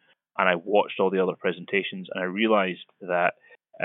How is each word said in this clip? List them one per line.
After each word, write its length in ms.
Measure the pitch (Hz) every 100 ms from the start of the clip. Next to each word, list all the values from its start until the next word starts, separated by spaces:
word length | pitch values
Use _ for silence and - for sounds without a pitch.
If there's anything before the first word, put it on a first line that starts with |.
| _ _ _ -
and 100 | 92
I 60 |
watched 460 | 87 92 104 - -
all 100 | 95
the 120 | 95
other 140 | 92 -
presentations, 720 | 95 87 92 98 92 95 90
and 140 | 95
I 20 | 92
realized 600 | 95 110 107 95 85 - _
that, 320 | 90 87 87 - _ - _ -